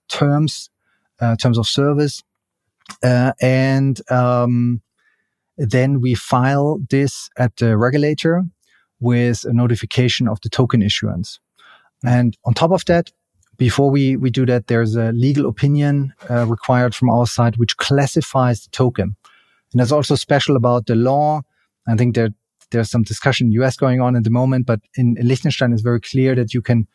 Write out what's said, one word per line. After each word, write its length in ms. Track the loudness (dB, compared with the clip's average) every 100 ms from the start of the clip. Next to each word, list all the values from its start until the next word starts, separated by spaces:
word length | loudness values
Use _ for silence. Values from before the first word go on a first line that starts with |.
| -14
terms, 600 | -2 0 2 0 -4 -14 _ _ _ _ _
uh, 160 | -2 0
terms 220 | 0 0
of 100 | 0
service. 540 | 0 0 0 -2 -4 -16 _ _ _ _ _ -20 -4
Uh, 300 | 0 2 2 0
and, 600 | 0 2 2 2 0 -2 -2
um, 720 | 0 0 2 0 0 0 -2 -8 _ _ _ _ _ _ -6
then 440 | -2 0 2 0
we 140 | 0 -2
file 640 | -2 0 2 0 0 -2 -2
this 400 | -2 -2 -4 -12 -4
at 180 | -4 0
the 200 | 0 2
regulator 640 | 2 2 0 0 0 0 -2 -8 _ _ _ _
with 440 | 0 2 2 -2 0
a 80 |
notification 720 | 0 2 0 -2 -2 0 0 -2
of 120 | -4
the 80 | -4
token 320 | -2 0 2
issuance. 580 | 0 -2 -4 -6 -8 -12 _ _ -20 -20 _ _
And 320 | 0 2 2 -2 -2
on 80 |
top 180 | 0 2
of 120 | 0 2
that, 260 | 0 0 _ _ _ _ -2
before 340 | 0 2 2
we, 240 | 2 2 0
we 160 | -2
do 140 | 0 0
that, 200 | 0 0
there's 280 | 0 0 0
a 160 | -2
legal 340 | 0 0 2 -2
opinion, 680 | 0 0 2 2 0 -2 -8 -4
uh, 180 | -2 0
required 480 | -2 0 2 0 0
from 160 | 0
our 160 | 2 0
side, 300 | 0 0 0
which 200 | -2 -2
classifies 880 | 0 0 0 -2 -2 0 0 -2
the 80 | -6
token. 440 | -2 -2 -2 -4 -8 _ _ _ _ _
And 80 | -2
that's 120 | 2
also 240 | 0 0 -2
special 400 | 0 0 2 2
about 320 | 2 0 0
the 80 | 0
law. 460 | 2 2 0 -2 -6 _ _ _ -4
I 80 | 0
think 200 | 0 0
that 180 | -2 -4 _ _ _
there's 180 | -4 -2
some 140 | -2
discussion 440 | -2 -2 -2 0 0
in 40 |
the 40 | 2
U 80 |
S 120 | 0 0
going 260 | 0 2
on 140 | 0 0
at 80 |
the 80 | 0
moment, 340 | 0 0 0 -2
but 140 | -4 -6 -2
in, 200 | 0 0
in 80 | 0
Liechtenstein, 460 | 0 -2 0 0
it's 80 | 0
very 200 | 0 -2
clear 320 | -2 0 0 0
that 180 | -2
you 80 | -2
can 260 | 0 0 -2